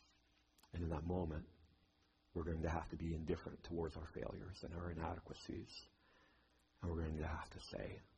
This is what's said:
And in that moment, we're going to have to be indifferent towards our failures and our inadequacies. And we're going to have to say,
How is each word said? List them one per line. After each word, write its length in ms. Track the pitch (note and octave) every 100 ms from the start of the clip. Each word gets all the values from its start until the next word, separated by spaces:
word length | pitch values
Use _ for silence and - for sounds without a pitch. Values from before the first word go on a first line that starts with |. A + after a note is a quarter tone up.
| - - _ _ _ _ -
And 100 | E2+
in 60 | E2
that 160 | D#2+ E2
moment, 400 | F2+ E2+ D2+ - - - - _ _ _ _ _
we're 100 | F2+
going 180 | E2 D#2+
to 80 | D#2+
have 180 | E2 D#2
to 60 | E2
be 180 | E2
indifferent 480 | D#2+ D#2+ E2+ - -
towards 340 | - E2+ E2 D#2
our 100 | D#2
failures 500 | - A1 F2+ F#2+ F#2+
and 100 | -
our 180 | E2+ F2
inadequacies. 760 | D#2+ E2 F2 - - - - - - - _ - - - - _ _ _ -
And 100 | F2+
we're 100 | E2
going 140 | D#2+ D#2
to 100 | D#2
have 220 | D#2 -
to 100 | - -
say, 280 | - G2 - -